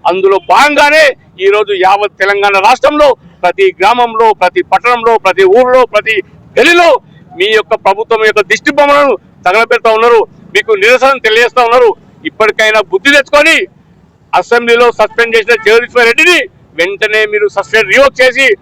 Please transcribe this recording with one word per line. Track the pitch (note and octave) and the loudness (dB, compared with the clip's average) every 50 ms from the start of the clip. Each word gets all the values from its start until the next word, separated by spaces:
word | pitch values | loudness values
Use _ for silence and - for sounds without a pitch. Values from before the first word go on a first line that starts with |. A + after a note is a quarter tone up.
| - E3 | -2 -4
అందులో | F3 F#3+ F#3+ F#3+ G3 F#3+ - - | -4 0 0 0 0 -2 0 0
భాగంగానే | G3 A3 C#4 D4 D4 C#4+ D4 C#4+ D4 D#4+ D#4 C#4 - _ _ _ _ E3+ F#3+ | 2 2 2 2 2 0 0 2 2 2 2 0 -2 _ _ _ _ -4 -2
ఈరోజు | G3 G3+ G#3+ G#3+ F#3+ G3+ F3+ F#3 | 0 0 0 -2 -2 -2 -2 0
యావత్ | F#3 G3+ G3+ G#3 G3+ _ _ | 0 0 0 -2 -6 _ _
తెలంగాణ | F#3+ G3 G3+ G3+ G3+ G3+ G3 G3 F#3+ | -2 -2 -2 -2 -2 0 0 2 2
రాష్ట్రంలో | A3 B3+ - - D4 D4 D4 D4 C#4 A#3 _ _ F3 _ _ | 2 0 2 0 -2 0 2 2 0 0 _ _ -20 _ _
ప్రతి | - F3+ F3 - G3 F#3 F3 _ | -4 -4 -2 0 -2 -2 0 _
గ్రామంలో, | F#3 G#3 A#3+ B3 A#3+ A#3 A3 A3 A#3 A3 G#3 _ | 0 0 0 0 -2 -4 -2 -2 -2 -2 0 _
ప్రతి | F3+ F3+ _ F3+ F3 _ | -2 -2 _ -4 -4 _
పట్టణంలో, | F#3 F#3+ G3 A#3+ B3 A#3 A3+ A#3 A#3 G#3+ - | -4 -2 0 -2 -2 0 0 0 0 0 0
ప్రతి | F#3+ F3+ F3+ G3 F#3 F#3+ A#3+ | -2 0 0 2 2 4 2
ఊర్లో, | B3+ B3 B3+ B3+ A#3+ - G#3 | 2 2 2 2 2 2 -2
ప్రతి | G#3 - A3 A3 G3+ - _ _ _ _ - _ - | -4 -4 -2 -6 -6 -6 _ _ _ _ -6 _ 0
గలిలో | B3 E4 F4 F4 F4 E4 C#4 - _ _ - - - _ - E3 | 0 2 2 2 2 2 0 0 _ _ -20 -20 -20 _ -8 -6
మీ | F#3 G#3+ A3 | -4 -2 -2
యొక్క | G#3+ G#3 _ A3 G#3+ _ | -2 -2 _ -6 -2 _
ప్రభుత్వం | - G3 G3+ A3+ _ A3+ A3 A3 G#3+ | -2 -2 -2 -2 _ -2 0 0 0
యొక్క | G#3 G#3+ G3 F3 | 0 -2 -2 -2
దిష్టి | G#3+ G#3+ _ D#4 C#4+ C#4+ | -4 -4 _ -4 0 0
బొమ్మలను | C#4+ C#4+ C#4+ C#4+ C#4+ C#4 A3+ - _ _ _ _ - | 0 2 2 2 2 0 -2 -4 _ _ _ _ -4
తగలబెడతా | C4 A#3 A3 A#3 A3+ B3 A3+ - A3+ A3 A3 | -2 0 0 0 0 -2 -2 0 0 0 2
ఉన్నారు. | A3+ A#3+ A#3+ A3 F#3 - - - - - - | 2 2 2 2 0 -2 -10 -20 -20 -6 -6
మీకు | G4+ G#3+ - - G3 F#3+ | -4 -2 -2 -2 0 2
నిరసన | A3+ B3+ B3 B3 C4+ C#4 B3 - | 0 2 2 2 0 0 0 -2
తెలియజేస్తా | A3 A3 A3+ A#3+ A3+ - B3+ A#3+ A3+ | -2 0 0 0 0 0 0 0 2
ఉన్నారు. | A#3+ C4 B3 A3 A#3 _ _ _ _ _ - D#3 | 2 2 2 2 0 _ _ _ _ _ -14 -14
ఇప్పటికైనా | _ _ A3 G#3+ - - A3 G#3+ A3 A3 G3+ E3 | _ _ -2 -2 0 -2 -2 0 0 -2 -2 -2
బుద్ధి | F3+ G3 F#3 C#4 C#4+ | -6 -2 0 0 0
తెచ్చుకొని | C#4+ C4+ - - D4 D4 E4 D#4+ C4+ F#3+ - _ _ _ _ _ _ _ _ _ _ _ _ | 0 0 0 0 0 2 2 0 -2 -4 -6 _ _ _ _ _ _ _ _ _ _ _ _
అసెంబ్లీలో | - - - - A#3 A#3+ A#3+ A#3 A#3 A#3 A#3+ A#3+ A3+ - | -4 -4 -2 0 -2 -2 0 0 0 2 2 0 0 0
సస్పెండ్ | G#3+ G3+ - - A#3 A#3 A3 | -2 -2 0 -4 -2 0 0
చేసిన | A#3 G3+ G#3 A#3+ G#3 - | -2 0 0 -4 -2 0
జగదీశ్వర్ | G3 A3 A#3 A#3+ A#3+ - - A#3 A#3 | 2 2 2 0 0 -2 0 0 0
రెడ్డిని | A#3 - D#4+ F4 F4+ D#4+ B3+ - _ _ _ _ _ D3+ | 0 0 0 0 0 0 -2 -6 _ _ _ _ _ -6
వెంటనే | E3+ F#3 G3+ F#3 G#3+ G#3 G#3+ A3 G#3+ G#3+ G#3 | -6 -4 -4 -6 -4 -2 -2 -2 -2 -2 -2
మీరు | G#3 G#3 G3+ - G3 | -2 -2 -2 -4 -6
సస్పెండ్ | F#3+ - G#3+ A3 G#3+ F#3+ | -8 -2 -2 -2 -2 0
రివోక్ | G3+ B3 C#4 C4 - - | 0 2 2 0 2 0
చేసి | B3+ B3+ A#3 C4 C4+ A#3+ G3+ _ | 0 0 0 0 0 0 -2 _